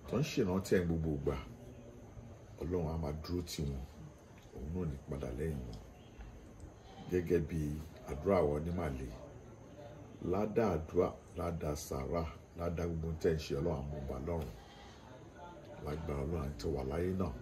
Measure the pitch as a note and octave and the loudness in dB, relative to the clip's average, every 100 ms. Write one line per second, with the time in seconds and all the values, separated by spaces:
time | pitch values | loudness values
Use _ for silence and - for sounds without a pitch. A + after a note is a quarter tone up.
0 | - G#2 D3+ - F#2+ F#2+ F#2+ G2+ F2 E2 | 2 2 4 4 4 4 6 6 6 4
1 | D#2+ D2 C#2 C2+ - - - - - - | 4 2 2 0 -2 -10 -12 -14 -14 -16
2 | - - - - - - D#2+ F2+ D#2 E2 | -14 -14 -14 -14 -14 -6 0 2 4 2
3 | D#2 D#2 D#2+ F2 E2+ - D2 C2+ C2+ - | 0 -2 0 0 0 0 0 0 -6 -10
4 | - - - - - - C#2+ F2+ E2+ C#2 | -14 -14 -18 -18 -12 -6 -2 0 0 -2
5 | - C2+ B1+ B1+ D#2+ C#2+ A#1+ A1 - - | -4 -4 -2 -2 0 -2 -4 -8 -12 -16
6 | - - - - - - - - - - | -18 -12 -12 -12 -16 -14 -14 -14 -16 -12
7 | - F2+ E2+ F2 D2 E2 D2 D2+ - - | 2 2 6 4 4 2 0 -2 -6 -12
8 | - C#2 D#2+ F#2+ D2+ D2 D#2+ E2 D#2+ C2+ | -6 0 6 6 6 4 2 0 0 -2
9 | B1+ B1 - - - - - - - - | -4 -8 -12 -14 -14 -16 -16 -14 -14 -12
10 | - - - F#2 G#2+ A2 A2 D#2+ D#2 E2+ | -14 -4 0 2 4 4 4 4 2 4
11 | F#2 - - E2+ E2+ E2 D#2 D2 - D2 | 4 2 -10 -2 -2 0 0 -2 -2 -2
12 | C2+ E2 D#2+ - - - E2+ E2 F2 E2 | 0 0 0 -4 -14 -2 -2 2 0 0
13 | D#2+ D#2+ F#2 D#2+ - C#2 E2 D2+ C#2+ D2 | 0 4 4 4 2 2 2 2 -2 -4
14 | C2+ C2 C#2 E2+ - - - - - - | -4 -4 0 0 -2 -6 -14 -16 -16 -16
15 | - - - - - - - - D2 D2+ | -16 -16 -16 -14 -12 -12 -12 -8 -4 -4
16 | D#2+ C#2+ C#2 E2+ C#2+ D2 E2+ C#2 C2 D2 | -2 0 0 0 0 0 0 0 0 2
17 | F2+ F#2 F2 B1+ | 2 4 2 0